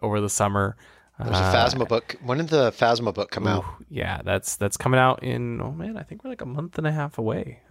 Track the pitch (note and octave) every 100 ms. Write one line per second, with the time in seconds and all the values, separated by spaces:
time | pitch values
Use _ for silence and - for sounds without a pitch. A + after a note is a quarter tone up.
0 | A2 G#2 G#2 - G2+ G2+ G2 - - -
1 | _ - - F#2 F#2 A#2 B2 C3+ A#2 A#2
2 | - - B2 C#3 E3 D#3 A#2+ - A#2 A#2
3 | A2+ G#2 G2+ - F#2+ F2+ - - - D#3
4 | - - - G2 - - G2+ - B2+ C3
5 | C3 - B2+ A#2+ A#2+ A#2 A#2 D#3 F#3+ A3
6 | - G#3+ C4 B3 B2+ B2+ E3+ - D#3 D#3
7 | C#3+ - G#2+ - - - _